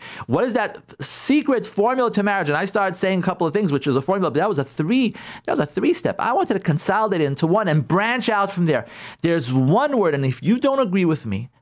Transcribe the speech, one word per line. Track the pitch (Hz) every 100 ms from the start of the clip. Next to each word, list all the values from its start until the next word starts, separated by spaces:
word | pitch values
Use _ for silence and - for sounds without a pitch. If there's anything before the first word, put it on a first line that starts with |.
| - - -
"What | 139
is | 247
that | 226 208 - - -
secret | 135 - - 294 285 240 -
formula | - 220 262 233
to | 214
marriage?" | 202 196 151
And | 147
I | 185
started | 214 190 180
saying | 190 185
a |
couple | 180 180 165
of |
things, | 196 196
which | 139 147
was | 131
a |
formula, | 135 196 170
but | 139
that | 202
was | 156
a |
three, | 135 - 156 254 247 - - - -
that |
was | -
a | 147
three | - 269
step. | 349 120 92
I | -
wanted | 262 359
to | 202
consolidate | - 151 - 196 220 180
it |
into | 143 135 165
one | 208 190
and | 156 117
branch | 170 220 247 233
out | 208 196
from | 180 170
there. | 131 - - - -
There's | 170 165 123
one | 131 131 202 294 262
word, | 180
and | 139
if | 135 123
you | 156 240
don't | 269 269
agree | 233 190 175
with | 147 113
me, | 98 120 _